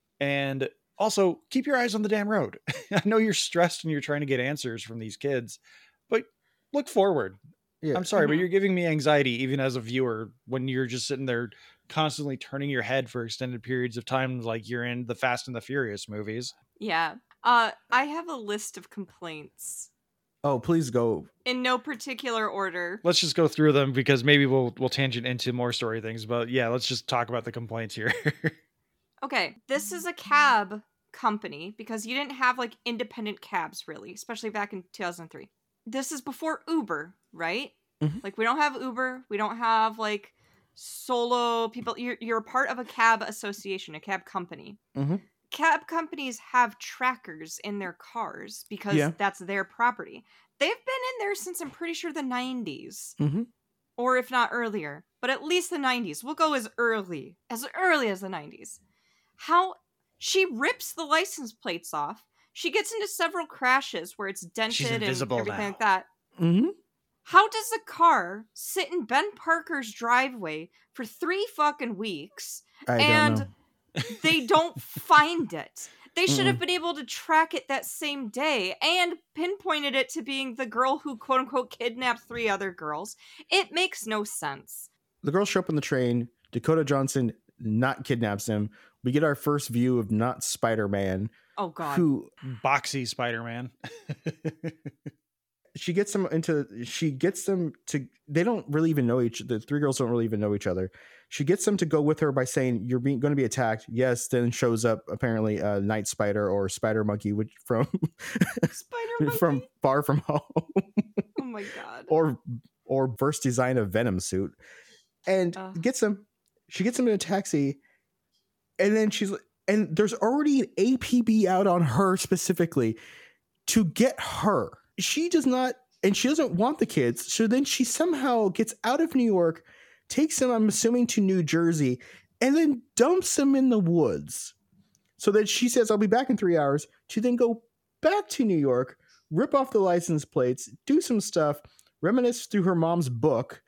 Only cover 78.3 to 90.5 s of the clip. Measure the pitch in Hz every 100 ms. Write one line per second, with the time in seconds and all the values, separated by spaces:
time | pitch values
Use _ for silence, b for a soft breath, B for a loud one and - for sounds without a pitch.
78.3 | 240 302 254 185 - 302 359 349 349 _
79.3 | - 359 392 359 302 285 269 262 320 247
80.3 | 269 269 233 240 233 262 302 294 233 -
81.3 | 262 254 262 247 - 240 233 254 233 -
82.3 | 233 220 196 190 180 151 151 170 - B
83.3 | B B 370 339 330 370 - 220 214 214
84.3 | - 147 139 - - - _ _ _ 147
85.3 | 175 202 190 180 151 - 135 123 120 117
86.3 | _ _ 120 - 160 139 139 135 139 120
87.3 | - _ _ 113 110 131 135 127 120 110
88.3 | 101 - 107 104 b b b 123 143 156
89.3 | 139 147 147 - 120 123 123 101 107 120
90.3 | - -